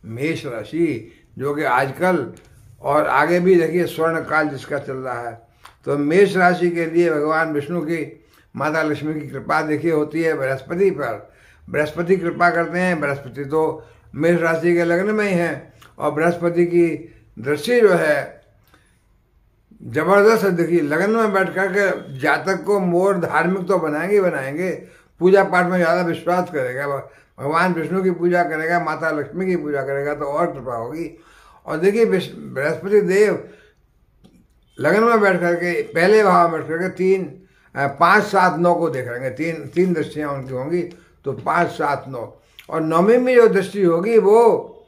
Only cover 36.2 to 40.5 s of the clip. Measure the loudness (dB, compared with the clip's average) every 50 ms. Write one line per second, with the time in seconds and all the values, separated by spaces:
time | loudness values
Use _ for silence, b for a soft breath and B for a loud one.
36.2 | 6 6 6 6 6 4 2 -4 -6 -6 -4 -4 -4 -4 -4 -2 2 2 2 2
37.2 | 0 -6 -12 b b b b b b b b -4 -4 -4 0 2 4 6 6 4
38.2 | 2 2 2 2 2 2 2 2 2 2 2 2 0 -2 -2 -4 -6 -6 -8 -6
39.2 | -6 -6 -6 -4 -6 -6 -6 -8 -10 -8 -2 0 0 2 2 -2 -2 -6 -6 -8
40.2 | -6 -6 -6 -6 -8 -8